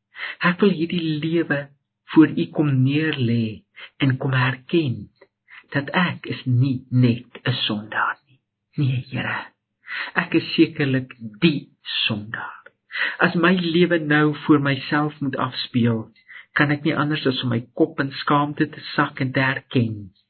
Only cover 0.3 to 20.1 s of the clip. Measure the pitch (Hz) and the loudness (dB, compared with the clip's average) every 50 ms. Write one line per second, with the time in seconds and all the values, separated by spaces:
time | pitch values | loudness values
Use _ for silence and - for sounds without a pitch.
0.3 | - - - 175 180 - 214 202 175 151 165 170 180 175 165 160 156 147 151 165 | -8 -2 0 0 2 4 4 4 4 2 -2 -2 -2 -2 -2 -2 -2 -2 -2 0
1.3 | 165 170 156 160 147 143 139 - _ _ _ _ _ _ _ - - 160 156 151 | 0 0 0 0 -2 -4 -4 -10 _ _ _ _ _ _ _ 2 6 8 8 8
2.3 | - - 165 - - 160 156 147 135 127 127 135 143 151 160 156 147 139 123 113 | 6 -2 -4 -4 -2 -2 0 2 2 2 2 2 2 0 0 -2 -2 -2 0 0
3.3 | 117 117 113 110 104 95 _ _ _ - - - _ - 147 135 127 127 139 135 | 0 0 0 -2 -4 -10 _ _ _ -20 -20 -14 _ -2 0 0 0 0 0 -2
4.3 | 131 131 127 127 123 - - - 185 170 160 131 113 101 98 - _ _ - _ | 0 0 0 0 -2 -6 -6 -2 0 0 0 0 -4 -6 -10 -16 _ _ -20 _
5.3 | _ _ _ _ - - _ - - 143 139 139 - 185 180 160 123 - - - | _ _ _ _ -20 -20 _ -6 -6 -4 -4 -2 0 0 0 0 -2 -6 -8 -10
6.3 | 123 - - 131 123 120 135 143 123 - - - 123 127 123 117 113 - - _ | -10 -6 -2 0 2 4 4 2 0 -4 -4 0 2 4 4 4 2 0 -4 _
7.3 | - - - 127 123 - - - 110 104 107 107 - - - - - _ _ _ | -14 -6 -4 -2 -2 -2 -2 -2 -4 -4 -6 -6 -4 -2 -2 -2 -4 _ _ _
8.3 | _ _ _ _ _ _ _ _ - - 143 127 131 123 - - - 123 120 113 | _ _ _ _ _ _ _ _ -4 -2 0 0 0 -2 -4 -6 -6 -6 -6 -4
9.3 | - - - - _ _ _ _ _ _ _ - - - - - - 175 175 - | -6 -8 -10 -12 _ _ _ _ _ _ _ -12 -10 -10 -8 -6 -4 -4 -4 0
10.3 | - 160 - - - - 160 - - - 147 135 131 131 131 127 - - 113 107 | 0 0 0 0 2 2 2 2 2 -2 -2 0 0 -2 -4 -6 -14 -14 -14 -14
11.3 | 104 - 170 165 147 - - - _ _ - - - - - - 113 104 107 113 | -4 2 2 2 2 2 -6 -10 _ _ -12 -8 -6 -4 -2 -2 -4 -4 -6 -10
12.3 | 117 - - - - - - - _ _ _ - - - - - - - - 180 | -12 -12 -12 -12 -14 -18 -20 -20 _ _ _ -12 -8 -6 -6 -4 -2 0 0 0
13.3 | - 175 165 175 190 185 170 170 156 175 180 170 175 165 156 147 147 151 151 151 | 2 2 2 4 2 2 0 2 4 4 4 4 2 0 0 2 2 4 4 2
14.3 | 147 147 - - 156 143 139 139 139 131 - - 156 147 151 151 151 - 143 135 | 0 0 2 4 4 4 4 2 -2 -2 -4 -2 -2 0 0 -2 -4 -4 -6 -4
15.3 | 127 - 127 127 - - - - - 123 113 120 113 113 110 - _ _ _ - | -4 -4 -4 -4 -6 -8 -8 -2 0 2 2 2 2 0 -4 -10 _ _ _ -20
16.3 | - - - _ - - 151 139 151 143 147 160 - - 147 147 151 147 - 135 | -20 -20 -16 _ -2 0 2 2 0 0 0 -2 0 0 0 0 -2 0 0 -2
17.3 | 127 - - 123 113 117 123 - - - 160 156 - - 139 135 127 - - - | -2 0 -2 -2 -2 -2 -4 -4 0 0 0 0 0 -4 -4 -4 -4 -6 0 2
18.3 | 151 143 147 147 147 - 156 147 - - - - - - 147 143 - - 139 127 | 2 2 2 0 0 -2 -2 -2 -4 -14 -14 -6 -2 -2 -2 -2 -2 -4 -4 -2
19.3 | 127 135 135 131 135 131 - - - 135 117 110 107 104 104 90 | 0 0 0 0 -2 -4 -6 -2 0 0 0 0 -2 -8 -12 -18